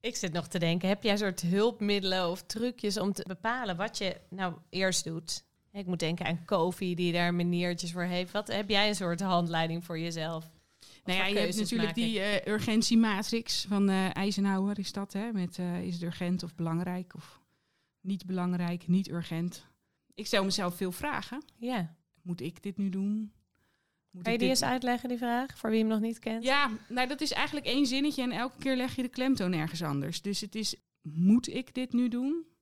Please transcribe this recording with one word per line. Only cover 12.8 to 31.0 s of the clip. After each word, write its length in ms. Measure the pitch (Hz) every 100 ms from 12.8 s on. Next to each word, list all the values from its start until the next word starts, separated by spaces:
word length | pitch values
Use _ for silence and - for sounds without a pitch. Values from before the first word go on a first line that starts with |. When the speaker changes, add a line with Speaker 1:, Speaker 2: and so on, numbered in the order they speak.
| 220 226 226 196 196 233 233 - 190
Speaker 2:
van, 200 | 202 196
eh, 280 | 190 190 -
Eisenhower 600 | 196 202 196 190 196 208
is 140 | 196
dat, 200 | - 196
hè? 200 | 196 226
Met, 260 | 214 175 175
eh, 240 | 180 175
is 120 | 175
het 80 | 170
urgent 400 | 170 - 180 180
of 120 | 170
belangrijk 600 | - 165 165 175 180 180
of 260 | - - - _ _ _ _ _ _
niet 260 | 185 196 180
belangrijk, 600 | 185 180 180 175 175 -
niet 200 | 180 190
urgent. 560 | 170 165 160 175 170 - _ _ _ _
Ik 120 | - 208
stel 180 | 220
mezelf 320 | 196 185 180 180
veel 160 | 185
vragen. 500 | 175 294 285 - 262 - _
Speaker 1:
Ja. 400 | 233 247 165 - _ _
Speaker 2:
"Moet 180 | 180 175
ik 220 | - 175
dit 140 | 202 196
nu 120 | 196
doen? 440 | 190 196 214 214 _ _ _ _ _ _ _ _
Moet 120 | 185
Speaker 1:
Kan 100 | 180
je 60 | 233
Speaker 2:
ik 60 |
Speaker 1:
die 80 | 247
Speaker 2:
dit" 80 | 262
Speaker 1:
eens 80 | -
uitleggen, 360 | 254 247 240 247
die 100 | 247
vraag, 400 | 240 240 269 -
voor 120 | 226
wie 80 | 220
hem 100 | 220
nog 120 | 220
niet 180 | 226 226
kent? 260 | - 226
Speaker 2:
Ja, 260 | 233 277 277 214 -
nou, 200 | 247 254
dat 120 | 269
is 120 | 302
eigenlijk 340 | - 285 302 214
één 200 | 254 277
zinnetje 360 | 262 294 277
en 80 | 247
elke 260 | 220 247 -
keer 180 | 269 262
leg 200 | 247 233
je 60 |
de 60 | 247
klemtoon 440 | - 262 262 180
ergens 300 | 175 156 160
anders. 400 | 160 139 139 170
Dus 180 | 202 196
het 140 | 208
is, 200 | 220 208 - _ _